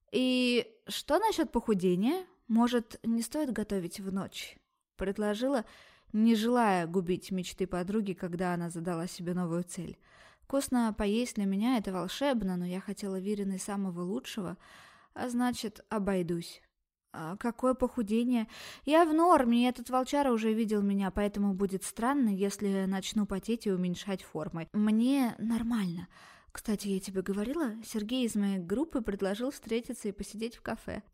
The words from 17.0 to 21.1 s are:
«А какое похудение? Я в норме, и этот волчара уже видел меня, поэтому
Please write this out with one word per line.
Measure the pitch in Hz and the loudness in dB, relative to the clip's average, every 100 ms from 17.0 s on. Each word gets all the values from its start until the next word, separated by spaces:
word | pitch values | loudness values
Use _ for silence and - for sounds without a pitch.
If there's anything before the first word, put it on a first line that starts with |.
| _ | _
«А | - 160 190 | -12 -10 -6
какое | 240 - 254 | -6 0 0
похудение? | 254 247 - 196 226 247 247 214 - - - | 2 0 0 0 2 2 0 -2 -8 -18 -8
Я | - 311 339 | 4 6 6
в | |
норме, | 311 339 311 240 233 | 6 8 8 6 6
и | 247 | 4
этот | 247 240 | 0 0
волчара | 254 254 285 277 | 0 2 2 4
уже | 226 220 | 4 2
видел | 220 214 208 | 2 2 2
меня, | 202 196 | 2 2
поэтому | 190 | 0